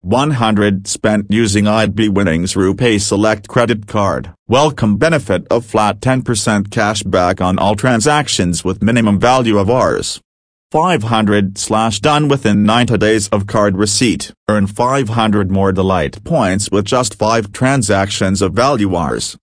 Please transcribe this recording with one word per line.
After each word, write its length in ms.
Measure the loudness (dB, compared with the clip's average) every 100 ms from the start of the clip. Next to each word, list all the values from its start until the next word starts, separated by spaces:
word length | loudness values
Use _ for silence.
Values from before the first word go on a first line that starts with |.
one 280 | 0 0 0
hundred 560 | 0 2 2 2 0 -4
spent 400 | -2 0 0 0
using 380 | 0 2 0 2
I 180 | 2 0
B 240 | 0 0
Winnings 440 | 2 0 0 -2 0
RuPay 440 | 0 2 0 0
Select 480 | 0 0 0 0 -2
Credit 380 | -2 0 -2 -2
Card. 460 | -2 0 -2 -8 -18 -2
Welcome 500 | 2 2 0 0 2
benefit 480 | 2 0 0 -4 0
of 140 | -2 0
flat 360 | 0 0 0
ten 220 | -2 -2
percent 480 | -2 -2 0 -2 -2
cash 320 | -2 -2 -2
back 380 | -2 0 0 0
on 180 | 0 0
all 160 | 0 0
transactions 880 | 0 2 2 0 0 -2 -2 -2
with 180 | -4 -2
minimum 380 | 0 2 2 2
value 400 | 2 2 2 0
of 100 | 2
Rs 500 | 2 2 0 -4 -10 _ _ _ _ _
five 320 | 0 2 0
hundred 560 | 0 0 2 2 0 -6
slash 400 | -2 0 0 0
done 280 | 0 2 2
within 340 | 2 2 2
ninety 340 | 2 2 2 2
days 300 | 2 2 0
of 180 | -4 -2
card 320 | 0 0 0
receipt. 540 | 0 0 0 0 -6 -12 -2
Earn 180 | 0 0
five 440 | -2 0 0 -2
hundred 420 | 0 0 0 0
more 200 | 0 0
delight 520 | 2 0 0 -2 -6
points 480 | -4 0 0 -2 -2
with 140 | -2 0
just 280 | -2 -2 -2
five 320 | 0 0 -2
transactions 880 | -4 0 0 0 0 0 -2 -2 0
of 120 | 0
value 440 | 0 0 2 0 0
Rs 400 | -2 -4 -8 -14